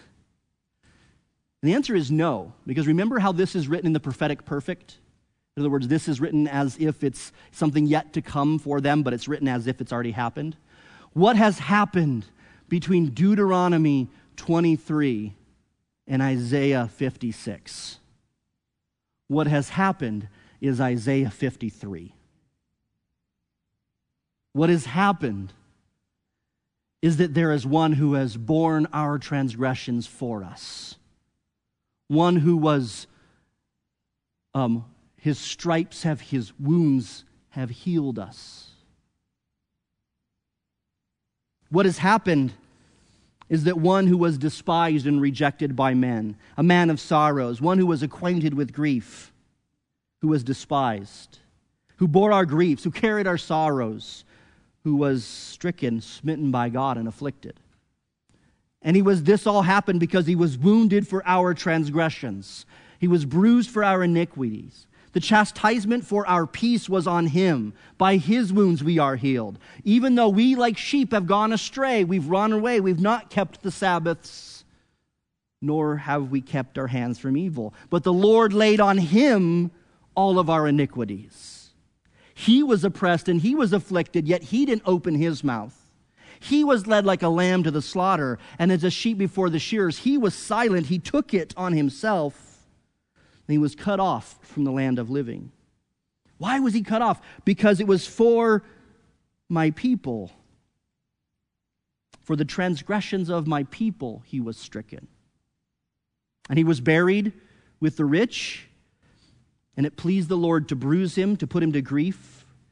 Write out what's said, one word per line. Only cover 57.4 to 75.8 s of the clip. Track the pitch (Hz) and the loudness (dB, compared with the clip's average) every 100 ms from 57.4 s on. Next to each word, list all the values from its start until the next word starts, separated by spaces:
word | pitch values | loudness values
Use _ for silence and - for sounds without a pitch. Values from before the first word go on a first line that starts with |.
| - - _ _ _ _ _ _ _ _ _ _ _ _ | -16 -20 _ _ _ _ _ _ _ _ _ _ _ _
And | 156 185 | 2 4
he | |
was, | 196 190 | 4 2
this | 151 202 220 | 4 2 4
all | 202 | 2
happened | 180 196 208 180 | 4 2 2 0
because | 165 185 156 | 0 0 2
he | 175 | 2
was | 170 127 | 0 2
wounded | 160 214 226 202 - | 4 4 4 2 0
for | 190 180 | -4 0
our | 185 180 175 | 2 2 0
transgressions. | - 165 147 147 165 - 127 98 98 - - - - - | -2 0 0 0 0 -2 -10 -10 -14 -20 -20 -20 -20 -4
He | 180 | 0
was | 175 139 | 2 2
bruised | 151 214 240 220 | 2 4 4 2
for | 214 | 0
our | 202 190 | 2 2
iniquities. | 180 170 170 - 123 107 - - _ _ _ | 2 2 0 -4 -6 -6 -14 -20 _ _ _
The | 185 | -4
chastisement | - 214 208 - 214 240 202 240 | 2 4 2 2 0 0 0 -2
for | - 208 190 | -2 -2 2
our | 180 165 | 0 0
peace | - 233 233 - | -2 0 0 0
was | 190 175 | -2 0
on | 175 165 | 0 2
him. | 151 190 143 107 - - - | 2 2 2 -2 -10 -12 0
By | 190 196 | 2 4
his | 143 226 214 | 2 0 2
wounds | 196 196 170 | 4 4 4
we | 147 170 | 2 2
are | 143 135 | 2 0
healed. | 135 127 107 98 - - - | -2 -2 -4 -10 -20 -8 2
Even | 226 262 240 | 2 4 4
though | 226 | 4
we | 196 247 262 | 4 4 4
like | 240 214 | 0 -2
sheep | - 285 240 | -2 0 0
have | 214 175 | 0 2
gone | 202 214 | 2 2
astray, | 226 - - 269 233 | -2 -4 -4 0 0
we've | 175 190 143 | 0 0 0
run | 185 214 | 0 0
away, | 214 226 240 | 0 0 0
we've | 190 175 | 0 0
not | 196 226 214 | 0 0 -2
kept | - 170 - | -4 -4 -6
the | 196 | -10
Sabbaths, | - 190 170 165 165 - - - - - _ _ _ _ _ _ _ _ - | -4 -2 0 -2 -4 -8 -20 -20 -20 -20 _ _ _ _ _ _ _ _ -10
nor | 143 151 | -4 -2